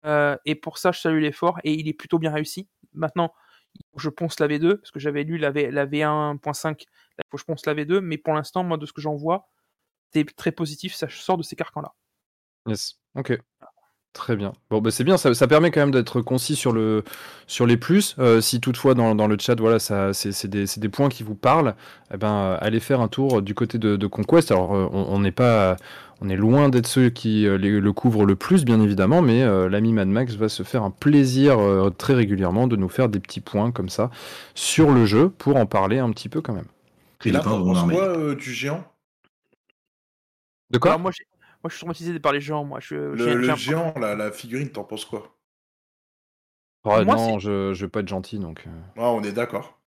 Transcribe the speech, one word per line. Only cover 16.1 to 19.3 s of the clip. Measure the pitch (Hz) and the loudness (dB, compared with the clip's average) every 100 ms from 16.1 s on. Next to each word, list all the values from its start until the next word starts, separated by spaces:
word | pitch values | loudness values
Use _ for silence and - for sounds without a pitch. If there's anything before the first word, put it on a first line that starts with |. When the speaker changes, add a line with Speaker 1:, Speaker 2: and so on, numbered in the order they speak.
| 123 | -4
Speaker 2:
concis | 113 127 123 | -2 -4 -2
sur | 151 131 | -2 0
le, | 113 110 107 101 - - - - | 0 2 0 -4 -18 -20 -20 -14
sur | - 120 | 0 2
les | 120 | 2
plus. | - 190 208 - | 4 2 2 2
Euh, | 127 113 | 4 6
si | 110 120 | 4 -2
toutefois | 127 120 135 | -2 0 2
dans, | 123 117 107 | 4 4 4
dans | |
le | 107 | 2